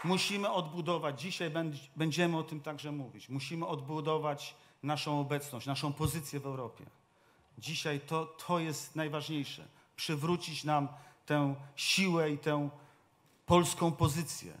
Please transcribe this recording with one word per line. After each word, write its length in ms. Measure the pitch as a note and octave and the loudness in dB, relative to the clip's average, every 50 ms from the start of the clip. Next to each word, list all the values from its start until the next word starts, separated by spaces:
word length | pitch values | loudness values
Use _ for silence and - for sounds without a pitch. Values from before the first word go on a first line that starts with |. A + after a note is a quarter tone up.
| - | 2
musimy 480 | E3 F#3 F#3 F#3 - G3+ G3+ G3+ G#3 | 2 2 2 2 2 0 0 0 2
odbudować, 680 | A3+ F#3+ E3+ D#3 D3+ F3 E3+ D#3 F3 E3 D3+ D3+ C#3 B2+ | 0 0 -2 -2 -4 -4 0 0 0 2 2 -2 -2 -2
dzisiaj 280 | C3+ C#3+ F3+ - F3+ E3 | -6 -6 -4 -2 -2 -2
będ-, 400 | D#3 E3 E3 D#3+ D3 C3+ - - - | 0 -2 -2 -2 -4 -6 -12 -14 -4
będziemy 420 | C#3 D#3 D#3+ C#3+ D#3 F3+ E3+ E3+ D#3+ | 0 0 0 4 4 4 4 4 2
o 60 | D#3+ | -2
tym 180 | D#3+ D#3 D3+ | -2 -6 -8
także 300 | C#3+ D#3+ D3+ C#3 C#3 D3+ | -6 -6 -8 -6 -6 -6
mówić, 380 | D3 D3 C3+ A#2 G2 G#2 - - | -6 -6 -6 -8 -10 -16 -12 -6
musimy 360 | B2+ C3+ C3+ - E3+ E3 E3 | -6 -6 -4 -4 -4 -4 -2
odbudować 880 | E3+ E3+ D3 C3+ C3+ D#3 D#3 D3+ D#3 D#3 D#3 D3 D3+ C#3+ C#3+ - - - - - - _ _ - | -2 -2 -4 -4 -4 -4 -2 0 2 2 2 2 0 -2 -2 -6 -12 -14 -16 -20 -20 _ _ -2
naszą 360 | C#3 D3+ C#3+ - D#3 D3 D3 | -2 0 0 0 0 2 0
obecność, 480 | C#3+ C3+ D3 C#3+ C#3 - - A#2 - C#3 | 2 2 0 -2 -2 -4 -10 -8 -4 -4
naszą 260 | C#3 C3 - D3+ C#3 | -2 -2 0 -2 -2
pozycję 460 | D3 D3+ D3+ C#3 E3 D3 - - C#3+ | 0 0 0 0 -2 -6 -4 -6 -6
w 60 | C3 | -4
Europie. 400 | C#3 C3+ C3 B2+ A2 - - - - - _ _ _ _ _ _ _ _ _ _ _ _ - | -4 -4 -4 -6 -6 -8 -12 -18 -20 -20 _ _ _ _ _ _ _ _ _ _ _ _ -12
Dzisiaj 420 | - C3+ E3 C#3+ - D#3+ D3 C#3 | -8 -6 -4 -2 -2 0 -2 -2
to, 260 | C#3 - D#3+ D#3+ D#3+ | -2 0 0 0 0
to 340 | D#3+ - - - - F3 F3 | -2 -8 -14 -2 0 2 2
jest 360 | E3 D#3+ D3 C#3 - - - | 2 0 -2 -4 -6 -8 -4
najważniejsze. 720 | D#3 D#3+ D3+ C#3+ D3+ C3+ - D#3+ D3+ C#3 - - - D#2+ - - - - _ _ | -2 -2 -2 -2 -4 -4 -2 -2 -2 -2 -4 -6 -12 -14 -18 -20 -20 -20 _ _
Przywrócić 680 | - - - D#3+ D3 C#3 E3 F3 E3+ - - D#3 C#3+ - | -8 -2 -2 -2 0 2 2 0 0 0 -6 -8 -4 0
nam 240 | D3+ D3+ D3 C#3 C3+ - - - - - _ _ | 2 4 4 4 2 -4 -10 -20 -20 -20 _ _
tę 300 | - D3+ D3 C#3+ C#3 C#3 C3+ - - - | 2 2 4 4 4 2 -2 -8 -14 -8
siłę 560 | - - - - - F#3+ F#3+ E3+ E3+ D#3+ D#3 | -4 0 2 4 4 4 4 6 4 4 4
i 60 | D3 C#3+ | 2 0
tę 320 | - D#3+ D3+ D3 D3 C#3+ - - - - - _ _ _ _ _ _ _ _ _ _ | 0 2 2 2 0 -2 -4 -8 -20 -20 -20 _ _ _ _ _ _ _ _ _ _
polską 460 | - F3 F3 F3 - - - F3 E3+ | 8 8 8 8 6 2 2 2 0
pozycję. 640 | D#3+ - E3+ D#3+ C#3 E3 E3 B2+ - - - F2 E2 - | 4 4 4 4 4 2 -2 -4 -6 -8 -10 -12 -14 -14